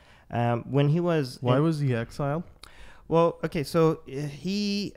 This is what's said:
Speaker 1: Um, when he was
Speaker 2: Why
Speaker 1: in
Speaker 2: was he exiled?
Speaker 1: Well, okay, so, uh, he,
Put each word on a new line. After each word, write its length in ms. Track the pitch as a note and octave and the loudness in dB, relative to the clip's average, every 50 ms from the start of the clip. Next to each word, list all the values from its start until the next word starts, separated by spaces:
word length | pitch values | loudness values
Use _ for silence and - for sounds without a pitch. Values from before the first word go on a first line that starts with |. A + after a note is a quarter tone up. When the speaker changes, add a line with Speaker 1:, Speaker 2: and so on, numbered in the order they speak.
| - - - - _ - | -20 -20 -20 -20 _ -6
Speaker 1:
Um, 320 | - A#2 A#2+ A#2+ A#2+ A#2 - - | -2 0 0 2 0 0 -2 0
when 200 | B2 C#3 C#3+ D3 | 2 2 4 4
he 100 | D3+ E3+ | 2 2
was 380 | E3+ F3 E3 D#3+ C#3 B2 B2 - | 2 2 0 0 0 -2 -6 -4
Speaker 2:
Why 160 | - A#2+ B2+ C3+ | 0 2 4 4
Speaker 1:
in 60 | D3+ | 4
Speaker 2:
was 160 | E3 D#3+ D3 | 2 0 0
he 140 | D3 C3+ B2 | 0 0 0
exiled? 480 | A2+ A#2 - - - D3+ C#3 C#3+ E3 F3 - - - - - - - - - - - - - | -2 -4 -6 -6 -6 -4 -4 -4 -4 -6 -10 -14 -20 -20 -20 -20 -20 -20 -20 -20 -20 -6 0
Speaker 1:
Well, 320 | D#3 E3 E3+ E3+ E3 - - | 2 4 4 4 2 -2 -6
okay, 200 | D#3+ - F3+ C#3 | -4 -4 -4 -4
so, 380 | - - E3+ D#3+ D#3+ D#3+ - - - | 0 2 4 4 4 2 0 -4 -10
uh, 140 | C3 C3+ | -10 -8
he, 720 | D3+ D3 C#3+ D3 - F3+ G3 G3+ G#3 G3+ G3+ G3+ G3+ D#3+ - | -8 -8 -10 -8 -6 -4 -4 -2 -2 -2 -2 -2 -4 -6 -8